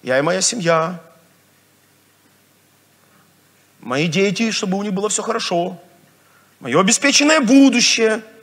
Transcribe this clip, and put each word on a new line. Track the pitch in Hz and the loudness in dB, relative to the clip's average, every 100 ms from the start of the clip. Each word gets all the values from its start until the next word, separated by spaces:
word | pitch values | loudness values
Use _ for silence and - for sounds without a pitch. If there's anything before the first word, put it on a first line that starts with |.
«Я | 123 131 | -2 -2
и | |
моя | 151 185 | 0 -2
семья. | 277 233 170 165 160 180 - _ _ _ _ _ _ _ _ _ _ _ _ _ _ _ _ _ _ _ _ _ _ _ _ _ _ _ | -4 -4 -2 0 -2 -8 -18 _ _ _ _ _ _ _ _ _ _ _ _ _ _ _ _ _ _ _ _ _ _ _ _ _ _ _
Мои | 113 131 170 | -8 -4 -2
дети, | 156 196 180 226 | 0 0 0 -4
чтобы | - 202 190 | -4 -4 -4
у | |
них | 208 | -4
было | 196 208 | -4 -4
все | 208 | -4
хорошо. | 220 220 - 175 180 180 - _ _ _ _ _ _ _ | -4 -6 -4 -4 -4 -10 -20 _ _ _ _ _ _ _
Мое | 123 139 | -2 2
обеспеченное | 190 233 277 277 294 311 | 2 2 2 2 4 2
будущее». | 226 269 269 240 - - 226 220 - - | 4 6 6 4 0 0 0 -2 -6 -20